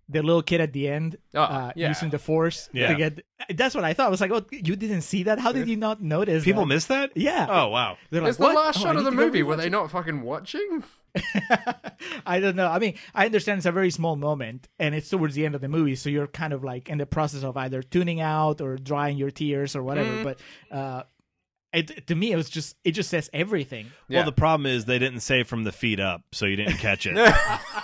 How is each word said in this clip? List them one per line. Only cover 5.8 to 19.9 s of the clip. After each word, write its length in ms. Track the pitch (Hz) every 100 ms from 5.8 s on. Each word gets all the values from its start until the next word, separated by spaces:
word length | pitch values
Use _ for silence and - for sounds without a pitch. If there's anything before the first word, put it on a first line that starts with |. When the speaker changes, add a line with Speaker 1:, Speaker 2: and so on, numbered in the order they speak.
| 214 214
Speaker 1:
notice 420 | 165 156 208 160 160
Speaker 3:
People 160 | 202
Speaker 1:
that?" 60 | 170
Speaker 3:
miss 180 | 147 -
that? 260 | 269 277 156
Speaker 1:
Yeah. 300 | 262 349 156
Speaker 3:
Oh, 180 | 185 120
wow. 280 | 113 113 90 -
Speaker 1:
They're 100 | 165
like, 80 | 165
Speaker 2:
It's 80 | 247
the 60 |
Speaker 1:
"What? 120 | 277 311
Speaker 2:
last 220 | 311 302
Speaker 1:
Oh, 40 |
Speaker 2:
shot 60 | 330
Speaker 1:
I 20 |
Speaker 2:
of 40 | 311
Speaker 1:
need 80 | 269
Speaker 2:
the 40 |
Speaker 1:
to 40 | 254
go 80 | 320
Speaker 2:
movie. 180 | 226
Were 120 | 147 156
Speaker 1:
rewatch 20 |
Speaker 2:
they 80 | 170
Speaker 1:
it." 40 |
Speaker 2:
not 200 | 202 160
fucking 300 | 180 165 147
watching? 640 | 117 151 190 302 415 330 - - _ -
Speaker 1:
<laughs> 80 | 960 - 906 220 - - - - 359 311 185
I 140 | 180
don't 160 | 196 185
know. 120 | 180
I 80 | 170
mean, 160 | 214 160 - -
I 100 | 208
understand 320 | 214 208 196
it's 80 | 175
a 60 |
very 180 | 175 185
small 260 | 165 165 151
moment, 520 | 147 147 113 127 - -
and 140 | 151 151
it's 140 | 147
towards 240 | 190 156 143
the 80 | 151
end 100 | 147
of 60 |
the 80 | 135
movie, 260 | 160 151 131
so 140 | 147
you're 180 | 143 143
kind 260 | - 160
of, 100 | 139
like, 240 | 131 127 127
in 120 | 147
the 60 | 143
process 360 | 156 147 139
of 140 | 135 127
either 240 | 131 131
tuning 400 | 131 180 175 165
out 400 | 156 156 156 151
or 160 | 139 131
drying 400 | 131 143 143 143
your 140 | 139
tears 440 | 135 151 139 143 139
or 60 |
whatever. 260 | 127